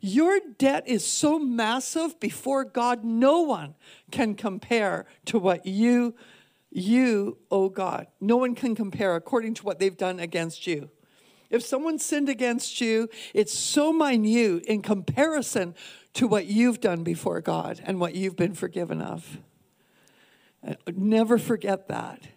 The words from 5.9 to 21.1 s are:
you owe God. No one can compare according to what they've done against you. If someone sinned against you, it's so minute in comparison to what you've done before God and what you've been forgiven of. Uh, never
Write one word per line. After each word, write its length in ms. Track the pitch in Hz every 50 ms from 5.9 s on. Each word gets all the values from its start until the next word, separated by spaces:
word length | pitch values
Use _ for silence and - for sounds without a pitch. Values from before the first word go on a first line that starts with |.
| 247 240 240 240 226 - - - - - _ _ _ _ _ _ -
you 600 | - 180 196 233 254 262 247 226 202 202 208 - _ _ _ -
owe 160 | 196 190 190
God. 400 | 190 196 190 180 - - - - _ _
No 160 | 196 202 233
one 200 | 247 254 254 240
can 180 | - - 247 220
compare 400 | 208 220 196 - - 208 190 175
according 400 | 170 165 - - 240 226 220 226
to 80 | - -
what 160 | 202 185 165
they've 180 | 190 196 180
done 220 | - 196 185 185 180
against 480 | 170 170 170 175 165 165 165 - -
you. 240 | 180 170 147 143 - _ _ _ _ _ _ _ _ _ _ _ _
If 120 | - 240 240
someone 380 | - - 262 302 330 320 302
sinned 280 | - - 320 294 285 269
against 520 | 269 214 254 240 240 240 - - - -
you, 280 | 247 226 226 220 226 220 - - - - -
it's 240 | - 208 - -
so 360 | - - - - 294 294 311 320
minute 720 | 320 311 285 262 233 214 214 220 240 233 214 175 170 -
in 180 | - 220 214 190
comparison 920 | - 214 196 170 - - 247 285 320 320 302 - - - 226 185 170 170 - - - - - _ _ _
to 120 | - 247
what 200 | 233 208 208 180
you've 340 | 190 202 220 240 247 233 208
done 240 | - 208 175 165 165
before 360 | 170 170 165 - - 170 170
God 400 | 165 - 165 165 165 - - - -
and 160 | - 196 180
what 160 | 175 170 -
you've 180 | 185 190 190 180
been 200 | - 180 180 196
forgiven 460 | - - 175 - 185 175 160 165 160
of. 380 | - - - 170 165 - 147 - - _ _ _ _ _ _ _ _ _ _ _ _ _ _ _ _ _ _ _ _ _ _ _ -
Uh, 80 | - - - _ - 175
never 420 | 190 190 214